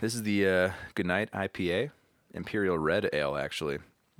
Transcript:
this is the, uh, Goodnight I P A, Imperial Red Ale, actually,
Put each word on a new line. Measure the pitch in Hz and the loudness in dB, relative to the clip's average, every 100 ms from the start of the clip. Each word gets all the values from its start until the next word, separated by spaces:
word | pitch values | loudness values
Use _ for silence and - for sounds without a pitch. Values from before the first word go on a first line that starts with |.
this | 110 | -4
is | 117 | -4
the, | 107 101 98 | 0 2 4
uh, | 92 92 92 - - | 4 2 0 -10 -4
Goodnight | 90 92 107 | 0 0 0
I | 98 98 | -2 -4
P | - 90 | -2 0
A, | 90 143 - _ _ _ | 0 -2 -6 _ _ _
Imperial | - 90 107 95 82 | -10 -4 0 2 2
Red | 78 95 101 | 2 2 2
Ale, | 73 71 71 | 0 0 -2
actually, | 69 - 76 71 - _ _ | -4 -4 -4 -4 -8 _ _